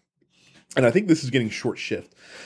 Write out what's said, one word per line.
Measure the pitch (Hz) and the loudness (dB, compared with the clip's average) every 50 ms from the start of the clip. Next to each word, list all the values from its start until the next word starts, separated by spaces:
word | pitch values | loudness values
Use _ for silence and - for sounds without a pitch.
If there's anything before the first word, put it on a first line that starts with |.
| _ _ _ _ _ _ _ _ _ _ _ _ _ _ - | _ _ _ _ _ _ _ _ _ _ _ _ _ _ 0
and | 143 127 | 2 2
I | 117 | 4
think | 135 196 214 | 4 2 2
this | 180 160 - | 2 2 2
is | 139 123 | 2 0
getting | 120 127 113 107 | 0 0 0 -2
short | - - - 117 - - | -4 -6 -6 -6 -6 -6
shift, | - - 110 87 - - _ _ - - - - - | -8 -8 -8 -8 -10 -12 _ _ -20 -20 -20 -20 -20